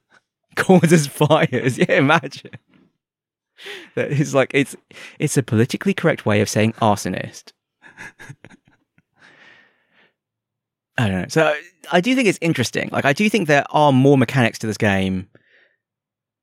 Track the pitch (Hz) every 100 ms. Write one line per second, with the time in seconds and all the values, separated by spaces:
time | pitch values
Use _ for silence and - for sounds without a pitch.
0 | _ _ _ _ _ - - 180 160 165
1 | 143 - 151 156 160 123 127 127 175 190
2 | 139 165 139 - - - _ _ _ _
3 | _ _ _ _ _ _ 392 392 320 -
4 | 117 139 139 135 127 135 135 - _ -
5 | - - 151 131 - 110 117 - 196 -
6 | 160 123 117 104 101 107 110 - 110 101
7 | 90 92 - - - - _ _ - -
8 | - - - - - - _ _ _ _
9 | _ _ - _ - - _ _ _ _
10 | _ _ _ _ _ _ _ _ _ -
11 | 107 92 - 160 156 151 175 _ 151 175
12 | 214 262 214 - 165 143 113 - - -
13 | 117 143 214 214 156 143 - 151 147 131
14 | 139 139 117 139 113 - 110 98 107 95
15 | 95 92 95 _ _ _ _ _ _ _
16 | _ _ _ _